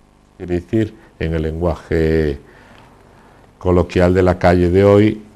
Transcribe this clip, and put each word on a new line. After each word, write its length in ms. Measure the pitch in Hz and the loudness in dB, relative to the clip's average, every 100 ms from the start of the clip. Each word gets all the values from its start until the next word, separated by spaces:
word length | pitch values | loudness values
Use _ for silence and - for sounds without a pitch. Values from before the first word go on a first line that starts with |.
| _ _ _ _ | _ _ _ _
Quiere 180 | 90 87 | -8 -8
decir, 380 | 85 110 104 - - _ | -4 -4 -4 -8 -20 _
en 140 | 82 | -6
el 80 | 82 | -4
lenguaje 960 | 80 80 87 78 - 82 80 80 78 69 - - - - - _ _ _ - _ _ _ | -6 -4 -4 -4 -4 -2 0 0 -2 -6 -14 -20 -20 -20 -20 _ _ _ -20 _ _ _
coloquial 560 | 92 90 85 92 90 | -2 -2 0 0 0
de 80 | 92 | 2
la 160 | 92 90 | 2 2
calle 320 | 87 90 87 | 2 2 2
de 140 | 92 | 2
hoy, 400 | 101 104 107 - - | 4 4 2 -2 -12